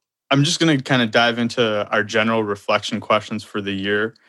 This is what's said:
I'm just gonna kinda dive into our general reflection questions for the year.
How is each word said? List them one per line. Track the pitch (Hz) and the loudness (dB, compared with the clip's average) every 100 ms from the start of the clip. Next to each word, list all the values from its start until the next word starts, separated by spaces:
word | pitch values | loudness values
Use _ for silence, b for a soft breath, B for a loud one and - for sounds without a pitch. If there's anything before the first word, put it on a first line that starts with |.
| _ _ - | _ _ 0
I'm | 139 | 2
just | 147 - | 2 2
gonna | 165 139 | 2 2
kinda | - 131 113 | 2 0 2
dive | 117 120 117 | 2 2 2
into | 117 - 113 107 101 | -2 0 0 0 -2
our | 113 | -2
general | 104 107 110 113 | 0 0 2 0
reflection | 104 101 - 104 - 107 | -2 -4 -2 -2 -2 -6
questions | - 107 - 107 - | 0 0 0 -10 -8
for | 107 | -6
the | 101 | -4
year. | 98 98 104 110 - | -4 -2 0 -2 -6